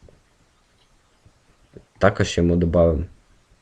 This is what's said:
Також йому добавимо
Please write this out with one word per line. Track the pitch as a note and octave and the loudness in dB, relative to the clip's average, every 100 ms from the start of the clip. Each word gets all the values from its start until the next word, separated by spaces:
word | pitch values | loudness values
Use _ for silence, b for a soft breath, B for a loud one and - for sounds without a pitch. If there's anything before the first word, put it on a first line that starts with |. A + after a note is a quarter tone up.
| - _ _ _ _ _ _ _ _ _ _ _ _ _ _ _ _ - _ _ | -20 _ _ _ _ _ _ _ _ _ _ _ _ _ _ _ _ -20 _ _
Також | F#2+ G#2+ G2 - | -2 0 -4 -2
йому | E2+ F2 | 0 0
добавимо | E2+ F2 E2+ D#2 E2 - _ _ _ _ | 0 2 2 0 -6 -14 _ _ _ _